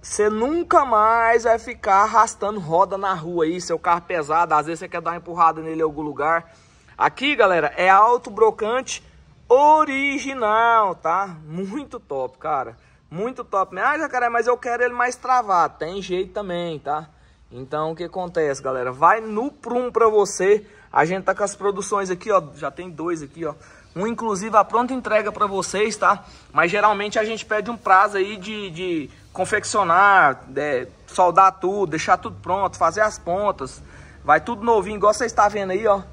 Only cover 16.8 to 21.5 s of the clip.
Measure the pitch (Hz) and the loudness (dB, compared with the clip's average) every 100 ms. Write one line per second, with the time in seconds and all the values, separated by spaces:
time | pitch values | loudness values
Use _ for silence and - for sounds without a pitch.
16.8 | 139 151 156 _ _ _ _ 120 131 151 | -6 -6 -6 _ _ _ _ -16 -8 -4
17.8 | 156 160 175 185 180 175 151 135 135 131 | -4 -6 -10 -8 -6 -2 -2 -2 -4 -4
18.8 | 123 127 165 214 220 214 269 - - 247 | -4 2 4 4 0 -6 -6 -8 -6 -4
19.8 | 247 233 226 214 196 - 185 208 208 - | -2 2 4 4 2 0 2 2 0 -20
20.8 | - 135 156 185 185 190 202 | -4 0 0 0 -2 -2 -4